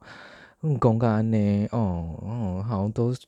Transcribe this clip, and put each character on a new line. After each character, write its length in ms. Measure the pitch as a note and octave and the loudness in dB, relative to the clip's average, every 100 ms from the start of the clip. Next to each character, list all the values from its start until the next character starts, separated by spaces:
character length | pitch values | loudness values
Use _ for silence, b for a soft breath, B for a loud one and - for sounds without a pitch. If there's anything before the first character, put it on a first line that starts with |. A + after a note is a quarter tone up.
| B B B B B _ | B B B B B _
嗯， 140 | D#3 C3 | -4 2
公 200 | B2+ A2+ | 4 4
干 320 | A#2+ A2 A2+ | 2 2 2
呢， 380 | A2 G2+ G2+ G#2+ | 2 4 2 0
哦， 480 | B2 G2+ F2 E2 D#2 | 0 0 -2 -4 -8
哦， 440 | F#2+ A#2+ G2+ F#2 A2 | -8 -6 -4 -4 -2
好 140 | G#2 | -2
像 100 | G2+ | -2
都 240 | A2+ A#2+ B2 | 0 -2 -2